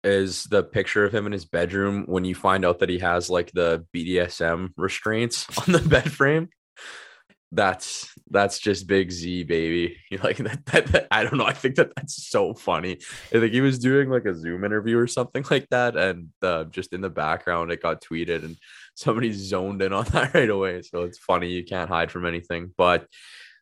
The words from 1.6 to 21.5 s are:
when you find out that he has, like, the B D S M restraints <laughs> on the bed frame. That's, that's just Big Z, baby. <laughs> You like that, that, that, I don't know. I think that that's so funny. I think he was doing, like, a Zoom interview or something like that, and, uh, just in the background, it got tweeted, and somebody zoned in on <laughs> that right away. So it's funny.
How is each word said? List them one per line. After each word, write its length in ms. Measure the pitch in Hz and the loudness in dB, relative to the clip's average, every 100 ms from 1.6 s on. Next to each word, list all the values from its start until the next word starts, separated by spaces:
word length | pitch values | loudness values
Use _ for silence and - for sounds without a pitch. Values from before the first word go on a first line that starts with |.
| 87 98 98 101 - | 0 0 0 0 -2
when 180 | 92 92 | -2 -2
you 100 | 87 | 0
find 300 | 95 95 90 | 2 2 2
out 140 | 87 | 2
that 100 | 90 | 0
he 100 | 90 | 0
has, 300 | 87 87 90 | 0 0 0
like, 240 | 90 85 | -2 0
the 320 | 90 85 82 82 | 0 2 0 -4
B 100 | 87 | -8
D 160 | 85 90 | 0 0
S 220 | 87 - | 0 -2
M 320 | 82 85 92 - | -2 0 -4 -4
restraints 720 | 95 - 107 110 117 - - - | -4 -2 -2 0 -2 -4 -6 -4
<laughs> 20 | |
on 120 | - | 2
the 80 | 175 | 2
bed 320 | 160 135 147 | 4 2 2
frame. 380 | - 139 156 165 _ _ - - - - - _ _ _ - | 0 2 2 -2 _ _ -20 -20 -18 -20 -20 _ _ _ 2
That's, 560 | 98 90 - - - - _ | 2 2 -6 -10 -12 -18 _
that's 260 | 101 101 - | 2 2 2
just 300 | 107 95 92 | 0 0 2
Big 240 | 98 90 | 2 2
Z, 320 | 85 85 90 | -4 -6 -6
baby. 540 | 80 82 82 85 85 - | 0 0 2 0 -2 -6
<laughs> 60 | - | -14
You 80 | 95 | -2
like 140 | 123 117 | -2 0
that, 280 | - - - | -4 -8 0
that, 220 | 160 139 | 0 2
that, 200 | - - | 0 2
I 100 | 107 | 0
don't 160 | 107 139 | 0 0
know. 80 | 104 | 0
I 80 | |
think 220 | - 135 131 | 0 -2 2
that 200 | 71 - | 0 0
that's 320 | - - - | -12 -14 -2
so 280 | 110 92 110 | 0 0 -2
funny. 380 | - 82 92 | -2 -2 -2
I 460 | 87 - - - 113 | -8 -12 -18 0 4
think 140 | 113 | 4
he 80 | 123 | 4
was 160 | 135 127 | 2 2
doing, 320 | 127 139 131 | 4 4 4
like, 160 | 127 104 | 0 0
a 80 | |
Zoom 300 | 82 82 90 | -4 -6 -4
interview 340 | 101 107 110 117 | -2 -2 2 2
or 80 | 120 | 2
something 400 | - 123 135 135 | 0 -4 -4 0
like 180 | 143 - | 0 2
that, 260 | 123 123 80 | 0 2 2
and, 340 | 95 87 80 - | 0 -2 -10 -4
uh, 220 | 92 82 | -2 -2
just 300 | 80 92 - | -4 -8 -8
in 80 | 92 | -6
the 100 | 95 | -6
background, 600 | 80 78 87 - 85 85 | -4 -2 -2 -2 -4 -2
it 120 | 85 | -4
got 180 | 85 80 | -2 -4
tweeted, 420 | - 82 85 82 | -6 -6 -4 -4
and 140 | 78 82 - - - - | -6 -16 -20 -20 -20 -6
somebody 360 | 139 113 117 | -2 0 -2
zoned 520 | 101 98 95 95 98 | -4 -6 -4 -4 -2
in 100 | 95 | -2
on 120 | 98 117 | -2 0
<laughs> 60 | |
that 200 | - 135 | 0 2
right 160 | 170 117 | 2 2
away. 320 | 98 95 90 | 2 -2 -4
So 220 | - 87 | -8 -6
it's 160 | 87 - | -6 -8
funny. 320 | - 90 87 | 0 0 0